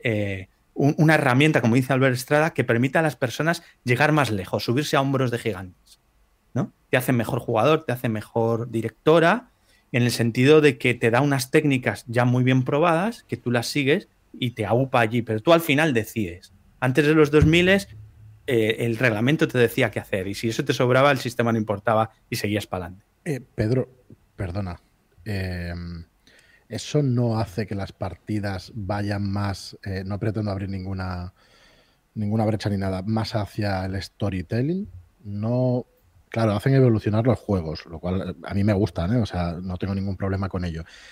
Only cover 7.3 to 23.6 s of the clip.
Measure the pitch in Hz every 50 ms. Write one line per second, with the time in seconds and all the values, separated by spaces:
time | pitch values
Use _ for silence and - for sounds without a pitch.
7.3 | 131 123 - - 117 107 113 147 160 156 - - 123 123 - 120 107 107 - -
8.3 | - 117 113 113 117 110 120 123 113 113 110 113 - _ - 151 156 170 160 170
9.3 | 202 254 - _ _ _ _ _ _ _ _ _ - 123 120 120 113 - 117 117
10.3 | 107 123 127 139 151 156 147 147 131 127 - 123 120 123 127 117 110 123 143 143
11.3 | 139 135 127 - - 156 151 147 135 127 127 120 101 - - - 113 123 123 123
12.3 | 123 127 123 127 131 131 127 127 139 143 165 175 160 165 190 226 233 - - -
13.3 | 123 110 - 120 120 120 120 - - 151 135 135 156 202 - _ _ _ _ _
14.3 | - - 127 120 - - 104 95 113 127 135 131 - 123 117 107 120 120 117 -
15.3 | 110 110 - 170 165 170 165 156 135 143 160 165 127 113 104 - - 113 101 85
16.3 | 85 87 - - _ - _ _ _ - 127 131 127 156 147 147 160 160 151 139
17.3 | 147 151 151 156 160 175 180 185 196 196 - - - - - - - - - -
18.3 | - - _ - 131 113 110 107 - - 123 117 113 110 131 123 110 104 117 131
19.3 | 156 156 165 135 - 123 120 113 - 131 127 110 - 117 - - - 98 92 98
20.3 | 98 - - 113 113 - 143 139 131 127 131 123 127 131 139 143 143 127 - 123
21.3 | - - 117 117 113 113 104 107 104 98 - 120 110 107 110 - _ _ _ -
22.3 | 127 123 - 101 104 101 - - 101 92 87 85 92 98 _ _ _ _ - 180
23.3 | 143 123 - _ - -